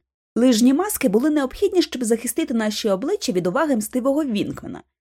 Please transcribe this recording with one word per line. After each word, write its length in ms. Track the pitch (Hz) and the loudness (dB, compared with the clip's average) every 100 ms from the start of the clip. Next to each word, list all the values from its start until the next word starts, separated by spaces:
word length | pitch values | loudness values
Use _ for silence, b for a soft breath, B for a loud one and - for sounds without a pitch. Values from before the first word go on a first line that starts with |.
| _ _ _ - | _ _ _ 2
Лижні 380 | 254 220 247 | 4 6 4
маски 360 | 277 415 - 262 | 4 0 -2 0
були 200 | 208 302 | 2 2
необхідні, 520 | 302 262 - 392 370 | 2 -2 -2 0 2
щоб 220 | 311 254 | 0 -2
захистити 500 | 226 226 240 - 320 | -2 -2 -2 -4 -2
наші 360 | 233 214 208 220 | -2 -2 -2 -2
обличчя 420 | 190 269 403 - | -2 -2 -4 -2
від 160 | 180 180 | -2 0
уваги 280 | 220 311 240 | 0 0 0
мстивого 480 | 208 254 254 277 | -2 -2 0 0
Вінкмена. 580 | 294 202 151 139 - 87 - _ | 0 -2 -4 -6 -12 -14 -18 _